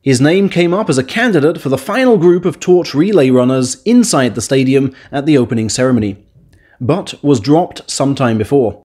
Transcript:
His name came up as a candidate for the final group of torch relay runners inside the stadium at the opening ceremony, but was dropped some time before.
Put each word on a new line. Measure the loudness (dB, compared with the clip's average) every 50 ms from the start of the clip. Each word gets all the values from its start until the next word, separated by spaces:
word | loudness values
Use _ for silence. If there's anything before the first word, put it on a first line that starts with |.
His | _ 0 0 2
name | 2 2 2 2 0 0
came | 0 0 0 0 0
up | -2 -2 -2
as | -2 -2
a | -2
candidate | -4 -4 -2 -2 0 0 2 2 0 -2 -2
for | -4 -4
the | -4 -4
final | -4 -6 -4 0 2 2 2
group | 4 4 2 2 2 0
of | -4 -6 -6
torch | 0 2 2 2 2 -2 -2
relay | -2 0 2 2 2 2 4
runners | 2 2 2 2 0 -2 -2 -4 -6 -6 _
inside | 2 2 2 2 2 0 0 0 0 -2
the | -6 -6
stadium | -2 0 0 0 2 2 0 0 -2 -6 -10 -20 -10
at | -10 -6 -2
the | 0 2
opening | 2 2 0 -2 -4 -4 -4
ceremony, | -2 -2 0 0 0 0 0 -2 -6 -10 _ _ _ _ _ _ _ _ _ _ _ _
but | -4 -2 -2 -2 -4 -10 -14 -6 0
was | 0 0 0
dropped | 2 2 2 2 2 -2 -6 -18 -16 -12
some | -6 -4 -2 -2 -2
time | 0 0 0 0 -2
before. | -2 0 0 0 0 0 -4 -8 _